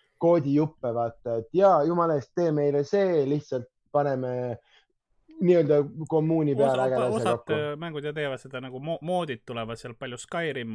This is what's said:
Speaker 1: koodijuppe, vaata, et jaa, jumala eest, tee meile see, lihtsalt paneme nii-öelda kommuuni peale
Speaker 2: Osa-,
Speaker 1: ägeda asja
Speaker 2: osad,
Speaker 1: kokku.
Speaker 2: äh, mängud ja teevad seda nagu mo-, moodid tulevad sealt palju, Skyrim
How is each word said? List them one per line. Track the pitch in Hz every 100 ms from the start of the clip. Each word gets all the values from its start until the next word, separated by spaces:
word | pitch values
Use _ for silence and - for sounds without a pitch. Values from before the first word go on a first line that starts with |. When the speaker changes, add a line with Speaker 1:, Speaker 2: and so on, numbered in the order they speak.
| _ _
Speaker 1:
koodijuppe, | 170 170 139 147 156 - 123
vaata, | 117 117 - 120 117
et | 113
jaa, | 175 196 170
jumala | 147 175 170 151
eest, | 123 -
tee | 170
meile | 147 143 143
see, | 143 202 190 165 139
lihtsalt | 147 - 127 120 _ _
paneme | 147 143 131 127 123 123 113 _ _ _ _ _ _ _ 320
nii-öelda | 180 175 147 147 143 156 151
kommuuni | 160 156 165 147
peale | 139 139
Speaker 2:
Osa-, | 127 131
Speaker 1:
ägeda | 127 127
asja | 220
Speaker 2:
osad, | - 117
Speaker 1:
kokku. | - 151
Speaker 2:
äh, | 147 147
mängud | 165 151
ja | 147
teevad | 151 143 131
seda | 135 131
nagu | 131 127
mo-, | 151 165
moodid | 156 180 160 117 -
tulevad | 117 113 117
sealt | 123 117
palju, | 131 120
Skyrim | - 175 165 131 117